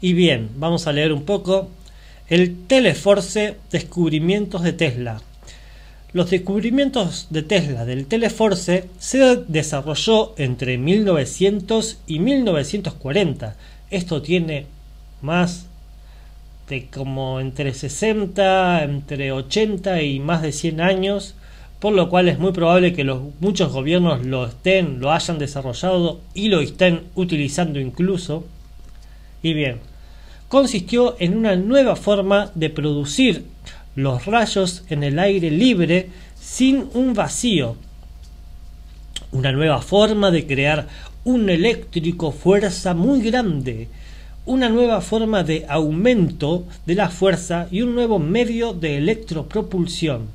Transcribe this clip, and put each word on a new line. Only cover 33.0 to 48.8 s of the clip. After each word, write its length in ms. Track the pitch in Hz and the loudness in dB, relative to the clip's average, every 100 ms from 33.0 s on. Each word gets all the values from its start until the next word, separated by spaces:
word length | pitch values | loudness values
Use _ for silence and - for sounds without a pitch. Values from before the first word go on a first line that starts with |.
| 143 - 262 170 - - - - - - | -2 2 2 2 -4 -18 -18 -18 -14 -4
los 300 | 135 127 - | -2 -2 0
rayos 580 | 226 220 - 190 - - | 2 2 0 0 -2 -6
en 140 | 151 | -2
el 140 | 143 143 | 0 2
aire 320 | 196 196 165 | 2 2 0
libre 600 | 151 254 208 165 175 185 - - - | 4 4 4 2 2 0 -14 -20 -18
sin 480 | - - 262 269 262 | -14 0 2 2 0
un 200 | 240 262 | -2 0
vacío. 640 | 214 156 - 247 185 123 117 - - - - - - - - - - - - - - - | 0 -2 -2 0 0 0 -6 -14 -20 -20 -20 -20 -20 -20 -18 -18 -18 -20 -20 -18 -16 -8
Una 200 | 131 135 | -4 -2
nueva 300 | 135 156 135 | 0 2 0
forma 480 | - 196 208 214 196 | 2 4 4 4 4
de 140 | 170 - | 2 0
crear 420 | 135 139 151 - - - - | 0 2 0 -2 -12 -16 -10
un 260 | 233 254 208 | 0 2 2
eléctrico 840 | 170 208 226 - 175 160 170 160 | 2 2 0 -4 -4 -4 -2 -4
fuerza 600 | - 175 202 208 175 190 | -2 2 4 2 -2 -2
muy 280 | 175 202 277 | 0 2 2
grande. 680 | 226 247 226 151 127 113 113 - - - - - - | 2 0 0 -2 -4 -8 -10 -14 -18 -18 -18 -16 -2
Una 220 | 262 247 | 0 2
nueva 320 | 226 240 220 | 4 4 2
forma 440 | - 220 220 214 | 0 -2 0 0
de 220 | 156 160 - | 0 -2 -2
aumento 960 | 147 151 156 220 247 165 - 147 175 175 - - | -2 0 2 2 4 2 0 -2 -2 -4 -14 -2
de 100 | 180 | 0
la 140 | 185 | 0
fuerza 580 | - 190 170 - 170 175 | 2 2 2 -2 -6 -4
y 100 | 180 | -2
un 140 | 247 240 | -2 0
nuevo 240 | 233 208 | 2 2
medio 540 | 151 214 240 233 233 | 2 0 0 0 -4
de 240 | 180 | -4